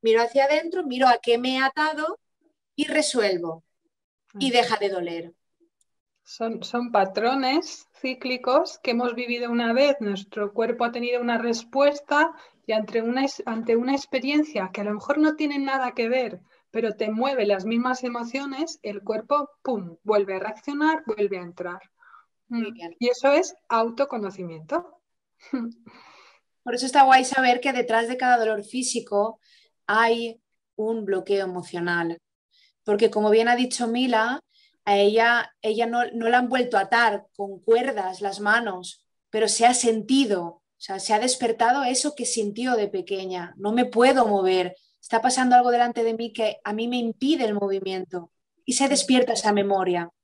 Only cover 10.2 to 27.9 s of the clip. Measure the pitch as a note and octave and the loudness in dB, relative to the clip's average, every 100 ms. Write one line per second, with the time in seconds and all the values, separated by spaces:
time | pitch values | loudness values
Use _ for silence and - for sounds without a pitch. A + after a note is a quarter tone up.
10.2 | - - G#3 G3+ A3+ A#3 A#3 A#3+ A#3+ B3 | -8 -8 -6 -2 -2 -2 -4 -4 -4 -2
11.2 | A#3+ A#3 A#3 A#3 - C4+ C#4+ D4 - D4 | -2 -2 -2 -4 -4 2 2 0 -2 2
12.2 | E4 - - _ - A3 G#3 A3+ A3+ B3+ | 2 -2 -20 _ -4 -4 -2 -4 -2 -2
13.2 | C4+ - - A3+ A#3 A#3 B3 C#4 - C4 | -2 -4 -8 -6 0 0 0 -4 -2 -6
14.2 | B3+ D4+ D4+ G#3 F#3+ - G#3 G#3 - D4 | 0 0 0 -4 -6 -6 -6 -6 -4 2
15.2 | D#4 D#4 D4+ C#4+ C#4 C4+ B3+ B3 A3+ C4 | 2 2 -4 -2 -2 -2 -4 -4 -2 0
16.2 | A#3 F#3 _ _ _ A3+ A3+ G3+ A3 G#3+ | -2 -8 _ _ _ -4 -4 -4 -4 -2
17.2 | B3 C4+ G3+ G3 F#3+ A#3 B3+ B3 B3+ A#3+ | 0 0 0 0 0 0 0 -2 -4 -6
18.2 | A#3 C4+ C#4 C4+ D#4+ - G#3+ G3+ G3+ A3 | -6 -6 -8 -6 -8 -8 -12 -12 -6 -6
19.2 | A3 D4 C#4+ _ - A3+ F3 E3 G3+ G#3 | 0 -2 -2 _ -6 -6 -6 -14 2 2
20.2 | G3 F#3+ G#3 A3 - C#4+ D4+ D#4 D#4 G#3 | 2 -2 -6 -8 -8 0 2 2 -2 -2
21.2 | G3+ F#3 F3 F3 F3+ F3+ - _ _ - | -2 -2 -10 -10 -10 -10 -16 _ _ -20
22.2 | _ _ _ A#3 A3+ A#3 E3+ E3+ A#3+ B3 | _ _ _ -4 -4 -6 -14 -4 -2 2
23.2 | C#4 C#4+ F#4 - _ A3+ A3+ A#3 C#4 A#3+ | 4 4 2 -6 _ 0 0 -2 -4 -4
24.2 | G3+ F#3+ F3+ D#3+ D#3 D#4 F4 _ _ _ | -6 -8 -12 -14 -6 -6 -6 _ _ _
25.2 | _ _ - B3+ A#3 A#3 - - - - | _ _ -8 -8 -6 -12 -20 -20 -20 -20
26.2 | - _ _ _ - B3 C4 C#4+ C4+ C4 | -20 _ _ _ -8 -4 0 4 6 6
27.2 | B3+ C4 B3+ B3 C4+ B3 A#3+ | 4 0 2 2 0 -2 0